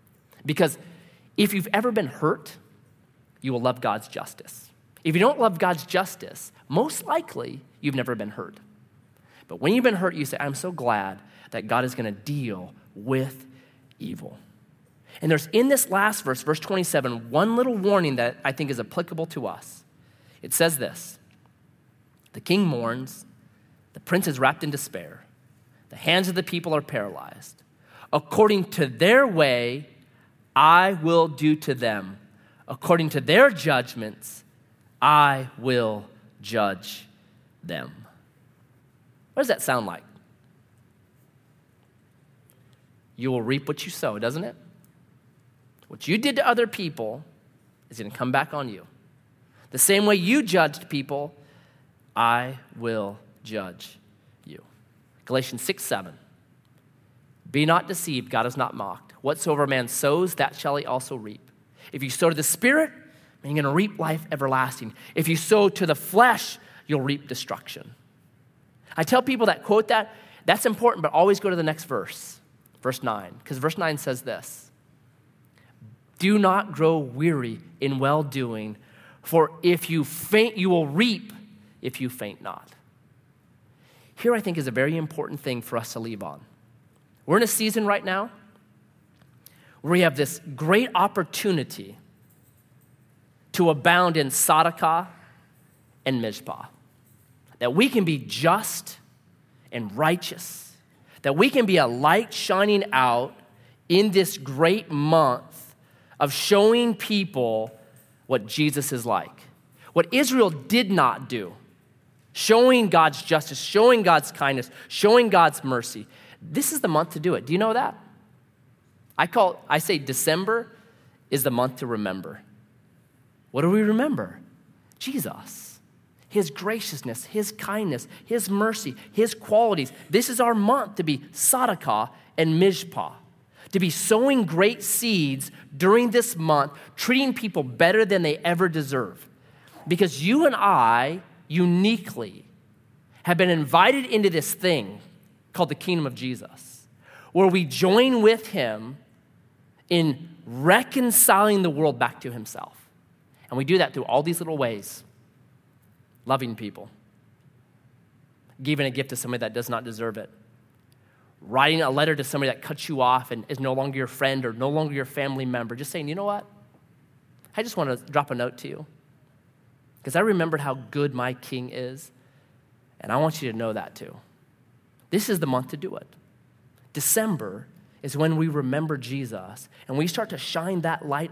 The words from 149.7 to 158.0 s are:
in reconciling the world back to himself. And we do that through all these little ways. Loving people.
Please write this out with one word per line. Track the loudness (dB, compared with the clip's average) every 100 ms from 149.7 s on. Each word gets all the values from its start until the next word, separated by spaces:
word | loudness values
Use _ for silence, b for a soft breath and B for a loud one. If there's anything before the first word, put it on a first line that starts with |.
| _ -2
in | 2 2 -2 -8 -20
reconciling | -14 -2 4 4 4 -2 2 4 6 6 6 4
the | 2
world | 2 0 2
back | -2 -4
to | -12
himself. | -12 -14 -16 -18 -20 _ _ _ _ _ b b
And | -4
we |
do | 0 2
that | 2
through | -2
all | 0 0
these | 0 -4
little | -4 -4
ways. | -4 -4 -12 -18 -20 _ _ _ _ _ _ _ _ _ _ _
Loving | -4 -2 -2 -10
people. | -12 -14 -20 _ _ _ _ _ _ _ _ _ _ _